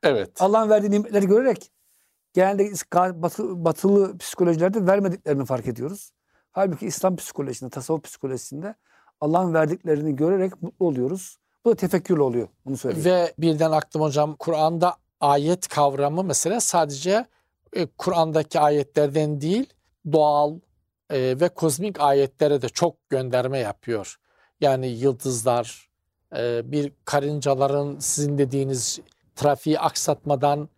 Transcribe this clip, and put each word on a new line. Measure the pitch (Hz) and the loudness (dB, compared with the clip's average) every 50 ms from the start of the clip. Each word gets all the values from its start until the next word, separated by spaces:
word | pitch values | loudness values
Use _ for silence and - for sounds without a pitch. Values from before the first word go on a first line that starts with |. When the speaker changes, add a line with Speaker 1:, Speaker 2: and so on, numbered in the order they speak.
| - | 4
Speaker 1:
Evet. | 175 139 110 98 - _ - | 4 2 2 0 -4 _ 0
Speaker 2:
Allah'ın | 180 190 208 220 220 214 | 2 4 4 4 4 4
verdiği | 214 214 202 208 | 4 4 4 2
nimetleri | 202 208 214 233 214 202 196 | 2 0 0 2 0 0 4
görerek | 185 196 220 262 269 220 - - _ _ _ _ _ _ _ _ _ _ _ _ _ _ | 6 4 4 4 2 0 -2 -6 _ _ _ _ _ _ _ _ _ _ _ _ _ _
genelde | 180 185 190 202 202 202 | 2 2 2 4 2 0
is-, | 208 202 165 - _ - 175 180 185 180 165 165 | 0 -2 -10 -10 _ 2 2 2 2 0 -4 -4
batı-, | 170 - - 214 214 190 175 165 | -4 -4 -4 -6 -6 -6 -2 -2
batılı | 165 160 - - 190 202 202 196 185 175 180 | -2 -2 2 2 2 4 4 2 2 -2 -10
psikolojilerde | - - - - 185 175 165 156 165 190 196 226 196 | -12 -12 -2 0 2 2 2 2 2 0 0 0 2
vermediklerini | 175 190 208 196 196 175 196 _ 160 147 139 135 | 2 2 2 2 -2 -4 -4 _ -2 -2 -2 0
fark | 120 135 123 110 | -2 -4 -4 -4
ediyoruz. | 131 117 107 120 147 196 202 - - _ _ _ _ _ _ _ _ _ | -6 -6 -6 -8 -10 -10 -12 -16 -20 _ _ _ _ _ _ _ _ _
Halbuki | - 196 196 170 - 202 | -2 -2 -2 -2 -6 -6
İslam | 190 170 - - 185 185 | -8 -8 -2 0 -2 -2
psikolojisinde, | 165 - - - - 143 135 123 - - 123 | -2 -8 -12 -8 -8 -8 -8 -8 -10 -12 -12
tasavvuf | - 143 127 - 160 156 - | -10 -12 -4 -4 -4 -4 -4
psikolojisinde | - - - - 135 131 123 - - 135 143 165 202 220 _ _ _ _ _ _ _ _ _ | -10 -18 -10 -8 -8 -8 -8 -10 -12 -14 -12 -12 -14 -16 _ _ _ _ _ _ _ _ _
Allah'ın | 151 151 156 180 185 175 160 | -2 0 2 2 2 2 2
verdiklerini | 165 156 151 165 185 _ 170 156 147 151 156 143 | 2 2 2 0 -4 _ -2 0 0 0 -2 -2
görerek | 131 151 165 190 196 185 190 185 - - | 0 0 2 2 0 0 -2 -4 -8 -12
mutlu | 165 - _ 190 | -12 -4 _ -2
oluyoruz. | 170 147 127 123 131 175 190 - - - _ _ _ _ _ _ | 0 0 0 -2 -2 -4 -6 -10 -16 -20 _ _ _ _ _ _
Bu | 233 | 2
da | 226 | 2
tefekkürle | - - 180 - 185 - - 185 156 143 | 2 0 0 0 -2 0 0 2 2 2
oluyor. | 131 117 120 113 - _ _ _ 135 | 2 2 -2 -4 -4 _ _ _ -8
Onu | 135 | -8
söyleyeyim. | 123 - 131 - 160 151 | -6 -4 -4 -4 0 2
Speaker 1:
Ve | 175 180 180 175 165 - - | 2 2 2 2 0 -2 -2
birden | 160 165 156 151 160 160 | 0 0 2 2 0 2
aklıma | 156 156 143 _ - 156 156 | 2 0 -2 _ -4 -2 -2
hocam | 156 135 147 151 151 151 - | 0 2 0 0 0 -2 -8
Kur'an'da | - - 165 151 156 156 170 165 170 175 170 _ _ _ _ _ | -6 -4 -2 0 0 0 2 2 0 0 0 _ _ _ _ _
ayet | - 143 143 147 143 156 180 185 - - | 2 4 4 4 4 2 0 0 -2 -6
kavramı | - 151 147 143 135 135 143 143 151 170 190 | 0 2 2 2 2 0 -2 -2 0 -2 -2
mesela | 185 143 - - 165 202 240 | -2 -2 -2 0 0 -2 -2
sadece, | - - - 175 160 147 143 135 147 180 196 220 254 _ _ _ _ _ _ _ _ _ - | -2 0 2 0 0 0 -4 -6 -2 0 0 0 0 _ _ _ _ _ _ _ _ _ -6
e, | - 175 | -6 -6
Kur'an'daki | 143 _ _ - 180 185 170 165 160 156 160 151 - - 165 | -6 _ _ -4 -2 2 2 2 2 2 0 -2 0 0 2
ayetlerden | 151 147 147 147 139 - _ - 147 143 139 156 151 151 151 143 | 4 4 4 2 0 0 _ 0 2 2 2 0 0 0 -2 -4
değil, | 139 156 185 226 262 _ _ _ _ _ _ _ _ 156 147 | -2 -2 0 0 -2 _ _ _ _ _ _ _ _ 0 2
doğal, | 160 151 151 147 147 147 147 156 170 _ _ _ _ _ _ _ _ _ _ | 4 4 4 4 4 2 0 -2 -6 _ _ _ _ _ _ _ _ _ _
e, | 151 135 127 131 131 131 | -4 -2 0 0 0 2
ve | 165 175 | 0 0
kozmik | 175 - 165 160 135 135 185 214 185 - | 0 0 -2 -2 0 -2 -6 -6 -4 0
ayetlere | 147 143 139 139 139 135 _ _ 156 147 143 139 123 | 2 4 4 4 2 0 _ _ 2 2 2 0 -2
de | 120 | -4
çok | - - 170 175 156 _ _ _ | -2 0 -2 -2 -2 _ _ _
gönderme | 143 131 131 127 120 127 123 131 135 135 | -4 -4 -2 0 -2 0 0 0 -2 -4
yapıyor. | 120 101 101 _ _ - 117 107 95 - - _ _ _ _ _ _ _ _ _ | -4 -4 -6 _ _ -6 -6 -6 -6 -8 -16 _ _ _ _ _ _ _ _ _
Yani | 151 143 135 131 131 | 0 2 2 2 -2
yıldızlar, | 127 120 113 123 139 131 123 - 135 127 120 110 127 120 120 117 117 - - _ _ _ _ _ _ _ _ _ _ - | -4 -6 0 0 0 0 0 -4 -6 -4 -2 0 0 0 0 -2 -6 -12 -18 _ _ _ _ _ _ _ _ _ _ -8
e, | - 113 120 120 120 120 127 139 | -4 -4 -2 -2 -4 -6 -4 -2
bir | 147 143 143 - _ _ | -2 -2 -4 -6 _ _
karıncaların | - - 147 139 147 151 147 131 143 139 131 139 139 139 143 143 143 143 147 | -2 -2 -2 0 -2 -4 -2 0 0 0 2 2 0 0 -2 -2 -4 -6 -8
sizin | 143 - - 151 147 143 143 143 | -6 -6 -4 -2 -2 -2 2 0
dediğiniz | 143 131 127 139 135 135 135 127 117 - - - - _ _ _ _ _ _ | 0 0 0 -4 -2 -2 -4 -4 -4 -6 -8 -8 -12 _ _ _ _ _ _
trafiği | - 135 147 143 135 - 156 151 151 | -2 0 0 0 0 0 -2 -2 0
aksatmadan | - 131 - - - - 151 - _ 147 143 131 127 143 143 147 147 156 _ | 0 -2 -2 -2 -2 -2 -4 -4 _ -4 -2 0 2 0 0 0 -4 -10 _